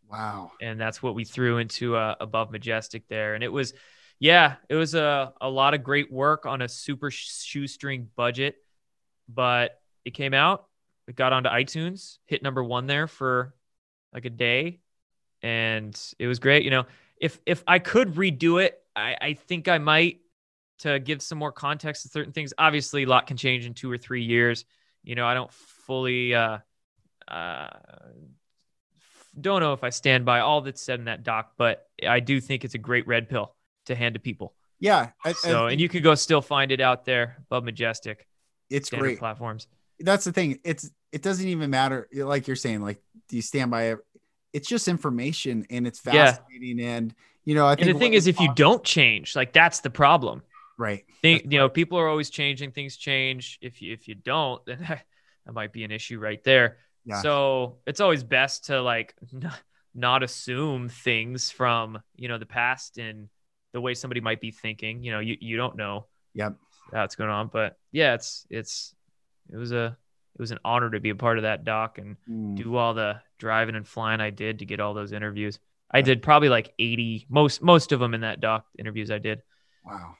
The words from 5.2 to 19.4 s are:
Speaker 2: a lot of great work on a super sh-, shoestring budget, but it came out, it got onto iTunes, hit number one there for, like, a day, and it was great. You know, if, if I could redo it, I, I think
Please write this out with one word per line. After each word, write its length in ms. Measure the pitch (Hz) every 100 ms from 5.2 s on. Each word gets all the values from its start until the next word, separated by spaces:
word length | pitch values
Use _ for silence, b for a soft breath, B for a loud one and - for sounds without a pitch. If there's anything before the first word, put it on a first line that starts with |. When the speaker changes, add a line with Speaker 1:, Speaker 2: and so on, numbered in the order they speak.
| 131 -
Speaker 2:
a 80 | 135
lot 240 | 131 135
of 80 | 147
great 300 | 123 143 139
work 320 | 131 143 151
on 160 | 127 131
a 80 | 123
super 420 | - - 135 147
sh-, 180 | - -
shoestring 760 | - - 143 139 - 143 135 117
budget, 420 | - 120 123 139 - _ _ _ _ _ _ _
but 520 | 117 127 123 120 - _ _
it 60 | -
came 240 | - 139
out, 320 | 135 156 196 _ _ _ _ -
it 80 | 123
got 160 | 131
onto 160 | 131 127
iTunes, 680 | 120 135 160 165 190 - - _
hit 160 | 151
number 200 | 139 131
one 240 | 123 123 131
there 200 | 143 156
for, 480 | - 131 127 127 _ _ _ _ _ _
like, 140 | 123 120
a 40 |
day, 500 | 117 120 123 165 175 _ _ _ _ _ _
and 580 | 117 113 113 110 107 104 - -
it 80 | 120
was 120 | 123
great. 220 | 139 147
You 60 | -
know, 140 | 131 127 b b b
if, 220 | 160 - -
if 160 | 170 -
I 120 | 180
could 360 | 180 220 220
redo 480 | 160 190 139 165 170
it, 160 | 190 - _
I, 220 | - 110 127
I 140 | 147
think 320 | 147